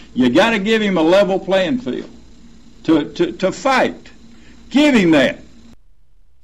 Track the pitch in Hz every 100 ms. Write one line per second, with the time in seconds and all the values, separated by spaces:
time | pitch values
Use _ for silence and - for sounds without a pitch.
0 | - 123 127 131 220 220 196 226 208 180
1 | 160 190 196 190 - 190 180 123 127 -
2 | - - - - - - - - - 160
3 | 143 - 170 - 185 180 269 254 139 -
4 | - - - - - - - 262 294 247
5 | 175 151 117 - - - - - - -
6 | - - - -